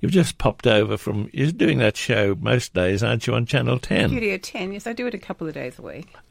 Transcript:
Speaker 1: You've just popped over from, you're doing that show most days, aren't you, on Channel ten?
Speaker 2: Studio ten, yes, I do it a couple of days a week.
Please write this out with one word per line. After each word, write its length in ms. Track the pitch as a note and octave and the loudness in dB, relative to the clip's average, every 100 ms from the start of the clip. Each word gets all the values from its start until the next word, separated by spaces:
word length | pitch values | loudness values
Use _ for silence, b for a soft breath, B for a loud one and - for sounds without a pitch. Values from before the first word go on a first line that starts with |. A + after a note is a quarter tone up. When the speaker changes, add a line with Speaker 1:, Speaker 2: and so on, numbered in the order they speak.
Speaker 1:
You've 100 | G3+ | 4
just 240 | F#3 E3 - | 4 2 2
popped 280 | - - - | -2 2 4
over 300 | G#2+ G#2 G#2 | 4 4 0
from, 340 | - G#2+ G#2 | -4 -4 -4
you're 180 | - C#3 | -2 -2
doing 280 | E3+ F3 C#3 | 2 2 4
that 180 | A2+ - | 2 0
show 400 | - A2+ G2+ G2 | -2 2 2 0
most 340 | A2+ B2 - | 0 0 0
days, 300 | - F2+ G2 | 0 2 2
aren't 240 | A2+ A2+ A#2 | 2 0 0
you, 60 | |
on 120 | A#2 A#2 | -2 0
Channel 340 | C#3 B2 B2 | 0 0 -2
ten? 300 | - F#3+ - | 0 0 2
Speaker 2:
Studio 280 | B3+ A3 F#3+ | 0 -2 -4
ten, 340 | - B3 F#3 | -8 -10 -8
yes, 160 | G3+ A#3 | -8 -10
I 60 | |
do 140 | A#3 B3 | -6 -6
it 60 | |
a 40 | G#3 | -8
couple 280 | - F#3+ D#3+ | -12 -10 -8
of 80 | |
days 240 | C#3+ B2+ - | -8 -10 -12
a 40 | |
week. 320 | F2 D2 F3 - - | -14 -14 -16 -20 -2